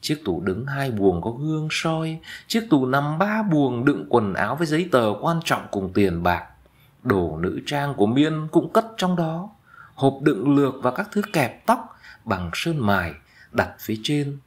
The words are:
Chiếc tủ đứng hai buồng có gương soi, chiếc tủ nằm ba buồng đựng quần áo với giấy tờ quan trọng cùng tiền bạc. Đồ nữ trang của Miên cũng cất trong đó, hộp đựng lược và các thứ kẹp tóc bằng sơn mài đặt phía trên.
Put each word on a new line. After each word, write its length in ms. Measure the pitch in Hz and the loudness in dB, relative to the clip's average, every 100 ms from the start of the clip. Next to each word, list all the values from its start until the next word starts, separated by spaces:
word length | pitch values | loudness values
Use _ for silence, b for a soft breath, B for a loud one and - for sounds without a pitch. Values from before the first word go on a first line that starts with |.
Chiếc 200 | - 151 104 | -4 -4 -2
tủ 160 | 85 | -2
đứng 240 | 92 95 135 | -2 -4 -4
hai 260 | 139 135 | -4 -4
buồng 300 | 110 98 87 | 2 2 2
có 100 | 90 | -2
gương 360 | 123 151 156 156 | -6 -4 -4 -4
soi, 480 | - 165 160 160 160 B B B | -4 -2 -2 -4 -8 B B B
chiếc 200 | 226 226 | -4 2
tủ 160 | 147 127 | 2 4
nằm 320 | 139 143 156 | 2 0 0
ba 260 | 202 214 | 0 0
buồng 420 | 208 156 139 120 135 | 2 4 4 2 2
đựng 200 | 123 78 | 0 2
quần 240 | - 104 | 2 2
áo 220 | 90 101 135 | -2 -2 -2
với 120 | 170 | 0
giấy 220 | 156 180 | 0 2
tờ 220 | 131 113 101 | 4 4 2
quan 180 | 147 165 160 | 0 -2 0
trọng 220 | 120 98 | -2 -2
cùng 220 | 104 95 | -4 -2
tiền 300 | 92 98 85 | 2 2 4
bạc. 220 | 87 85 - - _ b b b | 2 0 -2 -20 _ b b b
Đồ 340 | 127 101 85 80 | 0 2 2 -2
nữ 220 | 87 - 127 | -4 -4 -6
trang 280 | 147 143 135 | -4 -4 2
của 100 | 104 | 2
Miên 420 | 123 156 156 156 | 4 2 0 0
cũng 220 | 165 156 | 0 2
cất 120 | 220 226 - | 0 0 -2
trong 180 | 185 180 | -2 0
đó, 340 | 165 165 202 - B B B - | -2 -4 -10 -16 B B B 0
hộp 240 | 135 135 | 0 2
đựng 340 | 151 117 127 143 | 0 2 2 2
lược 180 | 139 127 | 2 0
và 80 | 123 | -2
các 180 | 123 208 | -2 -4
thứ 100 | 202 202 | -4 -2
kẹp 320 | 170 123 - - | 0 0 -2 0
tóc 320 | 247 - B B B - | 0 0 B B B -4
bằng 240 | 98 87 | -4 -4
sơn 240 | 85 165 156 | -6 -4 -2
mài 360 | 110 98 85 76 b b b | 2 0 0 -10 b b b
đặt 240 | - 92 - | -2 -2 -4
phía 200 | - 110 | -8 -6
trên. 340 | 110 147 143 143 | -2 -2 -2 -8